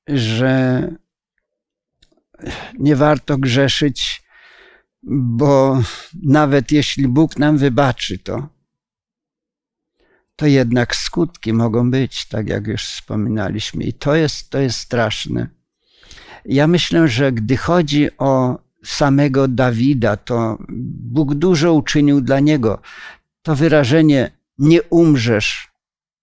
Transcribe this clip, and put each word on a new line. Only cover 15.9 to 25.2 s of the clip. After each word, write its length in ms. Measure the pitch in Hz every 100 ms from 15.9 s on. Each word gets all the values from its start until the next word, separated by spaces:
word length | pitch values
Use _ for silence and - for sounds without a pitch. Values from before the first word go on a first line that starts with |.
| _ - - - -
Ja 220 | - 135 156
myślę, 420 | 170 - 170 160
że 240 | 113 139
gdy 240 | 117 107 131
chodzi 600 | - 180 147 147 143 -
o 400 | 135 131 127 131 _ _
samego 640 | - - 143 139 143 131 135
Dawida, 680 | 120 127 113 131 139 110 107
to 420 | - 120 113 - -
Bóg 680 | - 127 - 120 131 139
dużo 380 | 147 185 165 170
uczynił 480 | 156 - 151 147 143
dla 200 | 123 135
niego. 420 | 147 151 110 95 - - - - _ _
To 140 | - 139
wyrażenie 760 | 160 156 120 160 156 139 113 _ _ -
„nie 240 | 147 170
umrzesz”, 960 | - 170 165 139